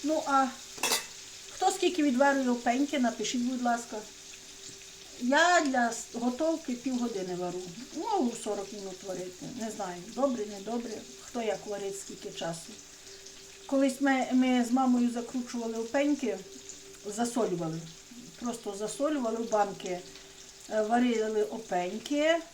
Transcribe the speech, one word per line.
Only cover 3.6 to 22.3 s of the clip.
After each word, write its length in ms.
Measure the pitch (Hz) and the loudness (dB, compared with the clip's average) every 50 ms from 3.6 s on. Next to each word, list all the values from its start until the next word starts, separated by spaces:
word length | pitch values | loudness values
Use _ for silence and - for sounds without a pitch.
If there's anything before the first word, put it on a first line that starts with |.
ласка. 340 | 247 240 233 233 - - - 427 - - - - - - - - - - - - - - - - - - - - - - - - | 2 2 2 0 -2 -8 -8 -10 -10 -10 -16 -18 -18 -18 -18 -18 -18 -18 -18 -16 -16 -16 -16 -16 -18 -18 -18 -18 -18 -18 -10 -2
Я 400 | 247 247 277 302 330 349 359 339 311 | 2 4 6 8 8 8 8 6 6
для 220 | 277 262 247 240 226 | 6 4 4 2 2
с-, 280 | 226 - - - - 240 | 0 -4 -8 -8 -6 0
готовки 540 | 240 247 247 - 311 330 330 - - - | 0 0 2 2 2 2 2 0 -2 -6
півгодини 640 | 240 - - 269 254 240 240 226 - 190 180 180 180 | -6 -2 -2 -2 0 0 0 0 -2 -2 -2 -2 -2
вару. 280 | 175 180 175 175 185 180 175 - 226 254 - - | -2 -2 -4 -4 -6 -8 -8 -12 -12 -14 -10 -8
Можу 360 | 294 359 466 427 381 269 233 226 - - | -6 -2 0 2 2 2 2 0 -2 -4
сорок 280 | 220 208 202 190 - | -4 -4 -4 -4 -8
минут 300 | 214 202 190 190 180 - - | -8 -10 -8 -10 -10 -10 -8
варити. 420 | 196 185 180 185 185 - - 285 - - - | -6 -6 -6 -6 -8 -10 -10 -12 -10 -8 -6
Не 100 | 220 220 | -6 -6
знаю, 320 | 208 - 196 180 180 175 180 220 - | -6 -6 -6 -6 -6 -8 -10 -10 -2
добре, 320 | 226 269 277 240 208 208 | 0 2 2 2 0 -4
не 140 | 208 202 196 | -6 -6 -8
добре, 300 | 196 214 233 240 233 220 208 - - - - - - | -6 -4 -4 -4 -4 -6 -8 -10 -10 -14 -16 -16 -16
хто 180 | - - 240 | -8 -6 -2
як 240 | 226 208 190 190 - | -2 -2 -2 -2 -4
варить, 340 | 214 202 202 202 196 190 - | -8 -6 -6 -6 -6 -8 -8
скільки 300 | - - 208 - - 202 165 - | -10 -12 -12 -10 -10 -10 -8 -6
часу. 320 | 190 165 165 - - - 214 - - - - - - - - - - - - - - - - - - | -6 -6 -6 -8 -10 -14 -16 -18 -18 -20 -20 -20 -18 -18 -18 -18 -18 -18 -18 -18 -18 -18 -20 -18 -4
Колись 340 | - 277 269 277 269 254 - | 0 4 4 4 4 4 4
ми, 260 | 277 277 269 262 247 - | 4 4 4 4 2 4
ми 320 | 254 254 254 254 254 247 233 | 4 4 6 6 6 4 4
з 60 | 226 | 4
мамою 400 | 240 262 262 254 247 240 240 233 | 4 4 6 6 6 6 4 2
закручували 640 | 233 240 233 - - 254 240 - - 240 226 226 220 | 0 -2 -6 -4 -4 -6 -6 -4 -6 -4 -4 -2 -2
опеньки, 640 | 226 226 - - 277 294 294 294 - 262 220 196 190 - - - - - - - - - - - - - 208 202 | -4 -4 0 2 2 4 4 2 2 0 -2 -2 -4 -8 -14 -16 -16 -16 -16 -16 -16 -18 -18 -18 -10 -10 -6 -2
засолювали. 640 | 220 240 240 - 254 214 185 180 165 165 160 160 160 - - - - - - 240 - - - - - | 0 0 0 2 0 2 2 0 0 -2 -2 -2 -4 -8 -10 -16 -18 -18 -18 -18 -18 -16 -16 -14 -6
Просто 340 | 240 240 226 - - 208 - 202 | -6 -6 -6 -4 -6 -8 -6 -4
засолювали 580 | 214 214 - - 277 311 302 285 240 220 226 | -4 -4 -2 0 0 2 2 2 0 0 0
в 140 | 233 226 - | -2 0 2
банки, 480 | 214 208 202 196 180 - - 190 180 175 - - - - - - - - - - - - - - | 4 4 4 2 0 -6 -4 -4 -4 -4 -6 -12 -16 -18 -18 -18 -20 -20 -20 -20 -20 -18 -10 -2
е, 120 | 214 220 | 0 2
варили 600 | 214 214 233 240 247 247 226 220 214 220 220 214 | 2 4 4 4 4 4 4 2 2 2 2 2
опеньки. 920 | 208 - - - - - 196 180 175 180 214 220 - - 294 294 302 320 | 0 0 -2 -10 -4 -2 0 0 0 0 -4 -6 -4 -2 0 2 4 4